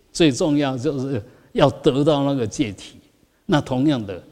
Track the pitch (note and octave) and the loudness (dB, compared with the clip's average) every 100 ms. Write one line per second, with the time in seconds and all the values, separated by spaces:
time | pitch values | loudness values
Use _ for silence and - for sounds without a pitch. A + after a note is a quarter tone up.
0 | _ - D#3+ A#2+ F3 D3 C#3 C3 C#3 C#3 | _ 0 0 2 0 0 -2 -2 -4 -4
1 | C3+ B2+ - - _ - C#3 - D#3 C3 | -4 -6 -8 -20 _ 2 2 4 2 2
2 | D3 C#3+ C#3 C#3 A2 - A#2 F#2+ - - | 2 2 0 -2 -4 -4 -6 -6 -18 -20
3 | _ _ _ _ - D#3 - B2+ D3 C3+ | _ _ _ _ -2 0 0 0 0 0
4 | G2 F2+ - | -4 -12 -14